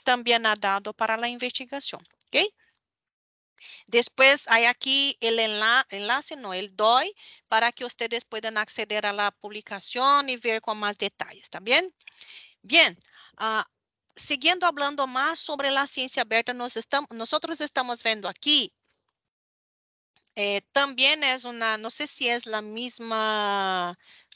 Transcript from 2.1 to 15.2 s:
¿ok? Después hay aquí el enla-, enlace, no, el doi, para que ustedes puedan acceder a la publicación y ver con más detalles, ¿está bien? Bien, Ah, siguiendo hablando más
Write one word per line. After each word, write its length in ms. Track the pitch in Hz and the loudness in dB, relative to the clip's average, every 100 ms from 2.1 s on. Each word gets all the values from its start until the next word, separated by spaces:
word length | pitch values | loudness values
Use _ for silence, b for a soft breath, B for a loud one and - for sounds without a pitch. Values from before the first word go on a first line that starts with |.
| _ - | _ -2
¿ok? 180 | - 403 - _ _ _ _ _ _ _ _ _ _ B B - | 0 0 -4 _ _ _ _ _ _ _ _ _ _ B B 0
Después 600 | 233 240 - 262 277 - | 0 2 6 6 6 4
hay 160 | 226 233 | 4 4
aquí 520 | 247 262 269 277 - | 2 2 2 2 0
el 200 | 226 226 | 0 2
enla-, 460 | 220 208 220 247 254 | 0 2 2 2 0
enlace, 460 | 196 208 262 - 294 | -4 -4 -4 -4 -12
no, 180 | 220 | -8
el 220 | 185 208 190 | -6 -6 0
doi, 400 | 214 247 349 B B B _ | 4 4 2 B B B _
para 240 | 220 233 | 2 2
que 140 | - 247 | -2 -10
ustedes 380 | - 226 233 - | -6 -6 -6 -6
puedan 320 | 220 220 196 | -8 -4 -2
acceder 480 | 220 - 208 214 208 | -4 -6 -4 -2 -2
a 80 | |
la 180 | 202 202 | 0 -2
publicación 960 | - 208 208 - 196 - 247 262 285 277 | -2 -12 -16 -12 -12 -6 0 4 4 2
y 80 | 247 | -2
ver 240 | 233 220 | -2 -2
con 160 | 226 214 | -2 -2
más 200 | 208 202 | -4 -2
detalles, 460 | 202 - - - | -6 -6 -10 -12
¿está 160 | - 170 | -16 -8
bien? 320 | 196 285 370 - B B B B B B | 2 2 2 -8 B B B B B B
Bien, 360 | 190 311 240 175 B B B - | 2 4 4 2 B B B -6
Ah, 300 | 220 214 - _ _ _ _ - | -2 -2 -4 _ _ _ _ -10
siguiendo 500 | - 285 302 359 349 | -4 0 2 2 0
hablando 400 | 285 285 285 262 | 0 -2 -2 -2
más 340 | 254 | -2